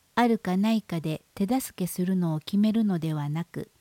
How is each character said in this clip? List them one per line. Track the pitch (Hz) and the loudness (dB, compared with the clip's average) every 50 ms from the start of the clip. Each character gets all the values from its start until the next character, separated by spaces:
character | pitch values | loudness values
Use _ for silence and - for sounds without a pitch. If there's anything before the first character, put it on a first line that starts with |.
| _ _ _ | _ _ _
あ | - 240 240 | 2 4 4
る | 233 214 | 4 2
か | - 180 180 190 | 0 0 0 2
な | 202 220 226 | 2 2 2
い | 220 | 0
か | - - 170 165 | -2 -4 -6 -4
で | 147 156 156 - - _ _ | -4 -4 -4 -6 -8 _ _
手 | - 196 190 | -4 -2 0
助 | 247 262 - - - - 185 | 0 -2 -2 -6 -6 -6 -6
け | 170 | -4
す | - - 180 | -2 -2 -2
る | 180 190 | 0 0
の | 185 175 165 156 | 2 0 0 0
を | 156 | -2
決 | - - - 196 | -4 -2 0 2
め | 208 214 208 | 2 4 2
る | 226 226 | 2 2
の | 208 190 170 | 2 0 0
で | 151 160 156 | 0 -2 -2
は | 151 143 143 | -2 -2 -4
な | 147 165 170 | -4 -4 -6
く | - - 151 - - _ _ | -6 -8 -10 -10 -10 _ _